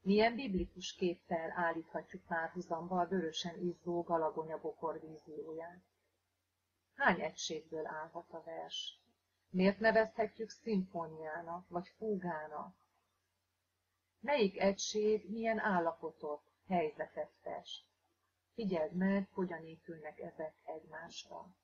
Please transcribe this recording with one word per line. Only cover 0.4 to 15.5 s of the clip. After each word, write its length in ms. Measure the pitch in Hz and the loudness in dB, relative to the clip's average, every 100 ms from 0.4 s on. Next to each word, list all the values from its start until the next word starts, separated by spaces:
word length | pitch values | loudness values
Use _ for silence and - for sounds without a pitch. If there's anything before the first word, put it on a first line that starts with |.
| 269 185 175 180 180 | 0 0 -2 -6 -10
képpel 560 | - 185 175 - 170 160 | 0 0 0 -2 -2 -2
állíthatjuk 720 | - 170 165 160 160 - 185 - | 0 0 0 -4 -8 -8 -16 -4
párhuzamba 720 | 170 165 180 175 170 175 180 | -2 -2 -6 -4 -4 0 2
a 60 | 170 | 2
vörösen 540 | 185 160 - 180 185 | 2 0 -4 -6 -4
izzó 420 | 180 165 175 175 | -4 -4 -2 -2
Galagonya 580 | 170 165 156 - 160 156 | 2 2 2 0 -6 -4
bokor 400 | 160 - 160 160 | -6 -4 -6 -6
vízióját? 800 | 156 156 - 151 156 160 170 180 _ _ _ _ _ _ _ _ _ _ _ | -10 -16 -12 -10 -8 -8 -10 -14 _ _ _ _ _ _ _ _ _ _ _
Hány 260 | - 277 175 | 2 4 4
egységből 680 | - - - 160 - 160 156 | 0 -4 -6 -6 -6 -6 -6
állhat 460 | 156 160 170 - | -6 -8 -10 -12
a 100 | 165 | -14
vers? 560 | 165 165 165 - - - _ _ _ _ _ | -10 -10 -8 -8 -8 -12 _ _ _ _ _
Miért 280 | 185 190 196 | 4 4 6
nevezhetjük 720 | 220 220 220 - 220 - 220 | 6 8 6 2 -2 -2 -8
szimfóniának 1160 | - - 202 185 170 160 156 156 160 170 175 180 | -6 0 2 2 -4 -4 -6 -6 -6 -6 -8 -4
vagy 200 | 175 185 _ | -6 -6 _
fúgának? 760 | 220 196 180 156 156 151 190 _ _ _ _ _ _ _ _ _ _ _ _ _ _ _ | -2 0 0 -2 -4 -8 -10 _ _ _ _ _ _ _ _ _ _ _ _ _ _ _
Melyik 400 | 233 285 196 - | 2 4 4 6
egység 680 | 196 196 - 214 214 214 185 | 2 4 -2 2 4 2 0
milyen 280 | 226 226 | -2 0